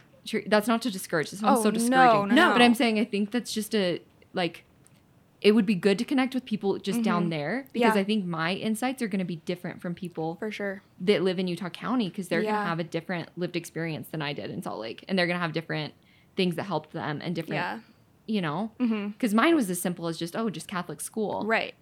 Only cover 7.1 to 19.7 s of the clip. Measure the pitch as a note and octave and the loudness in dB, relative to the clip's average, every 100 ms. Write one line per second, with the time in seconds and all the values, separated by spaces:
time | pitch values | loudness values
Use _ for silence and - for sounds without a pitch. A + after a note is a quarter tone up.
7.1 | G#3 E3+ D#3+ D3 A#3+ C4+ A3+ A#3 G#3+ G3 | 2 0 -2 -4 -6 -6 2 4 4 2
8.1 | A3 F3+ E3 E3 F#3+ A3 G#3+ B3+ C4+ A3 | 0 -2 -2 -2 -2 -2 -2 -2 -4 -4
9.1 | G3 F3+ E3 - F3 F3+ - F3+ E3+ E3+ | -2 -4 -6 -6 -6 -8 -10 -8 -8 -10
10.1 | - D#3+ E3+ A3 G#3 G3+ G3 - - F#3 | -6 -6 -6 -8 -6 -6 -8 -14 -2 2
11.1 | F3+ F#3 F#3 F#3 E3+ F3+ - F3 B3+ F#3 | 4 4 2 -2 -4 -6 -8 -4 -2 -2
12.1 | - F3 E3+ G#3+ G#3+ G3+ E3 E3 E3 D#3+ | -4 -2 0 0 0 -2 -2 -4 -6 -4
13.1 | F3 - - F3 F3 E3+ D#3+ E3 D3 - | -6 -8 -6 -4 -4 -6 -6 -6 -6 -8
14.1 | D#3 D3 D3 F#2+ - - F#2+ A2+ - - | -6 -4 -6 -8 -8 -8 -8 -8 -10 -4
15.1 | F#3+ F3 F3 E3+ D#3 E3 D#3 D3 - _ | 0 0 0 -4 -4 -4 -6 -6 -12 _
16.1 | _ _ - F3+ E3 G3 D#3 - E3 A#2 | _ _ -2 0 -2 -4 -4 -6 -8 -6
17.1 | D3 - E3 - F3 F3+ A3 - _ _ | -6 -4 -6 -4 -4 -4 -8 -12 _ _
18.1 | _ - G#3+ E3 D#3 A3 - B3 A3 G3+ | _ -6 -4 -2 -4 -6 -2 -2 0 -4
19.1 | - A#3 G#3+ D4+ E4 G3 | -4 0 4 4 4 2